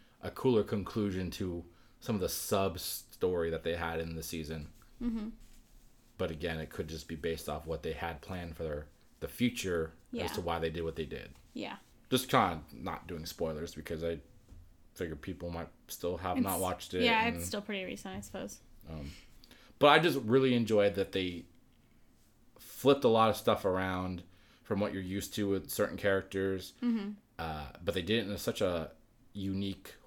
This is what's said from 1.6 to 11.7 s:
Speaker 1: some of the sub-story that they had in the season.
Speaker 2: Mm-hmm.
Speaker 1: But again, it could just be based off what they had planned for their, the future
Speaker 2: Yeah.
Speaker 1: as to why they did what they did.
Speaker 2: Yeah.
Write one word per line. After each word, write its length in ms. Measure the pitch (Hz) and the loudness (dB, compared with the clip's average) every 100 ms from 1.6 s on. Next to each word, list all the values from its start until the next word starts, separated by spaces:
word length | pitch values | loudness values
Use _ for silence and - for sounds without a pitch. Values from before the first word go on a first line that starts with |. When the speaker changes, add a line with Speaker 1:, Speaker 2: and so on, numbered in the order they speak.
| 82 - - - | -8 -18 -20 -12
Speaker 1:
some 160 | - 107 | -4 0
of 60 | |
the 80 | 90 | 0
sub-story 1200 | - - 101 95 82 - - - - 92 90 82 | -2 0 2 2 -2 -6 -8 -10 -2 0 2 0
that 140 | 82 | 0
they 120 | 85 85 | -2 0
had 240 | 82 82 | 0 -2
in 160 | 82 82 | -2 -6
the 80 | |
season. 460 | - 82 76 80 71 - - - | -6 -6 -6 -6 -8 -14 -20 -8
Speaker 2:
Mm-hmm. 280 | 240 226 214 220 - - - - - - _ - | -4 -4 -6 -10 -18 -20 -20 -20 -20 -20 _ -6
Speaker 1:
But 140 | 90 | -6
again, 280 | 78 85 80 | -4 -4 -4
it 100 | 78 | -6
could 180 | - 78 | -6 -8
just 180 | 80 - | -8 -8
be 80 | 80 | -6
based 320 | 82 80 - | -4 -4 -4
off 180 | 76 78 | -6 -4
what 160 | 78 | -4
they 100 | 82 | -4
had 280 | 78 85 80 | -4 -6 -8
planned 340 | - 92 85 80 | -8 -8 -8 -6
for 60 | |
their, 240 | 80 73 78 - - - | -6 -6 -10 -18 -20 -12
the 80 | 80 | -8
future 640 | - 120 - 95 85 80 - - | 0 0 0 -2 0 -2 -8 -12
Speaker 2:
Yeah. 140 | 240 85 | -8 -6
Speaker 1:
as 60 | |
to 80 | - | -4
why 180 | 85 82 | -2 0
they 100 | 82 | -2
did 140 | 82 | -2
what 120 | 80 78 | -4 -4
they 100 | 73 | -6
did. 280 | - - - - | -8 -12 -18 -14
Speaker 2:
Yeah. 240 | - - | -10 -10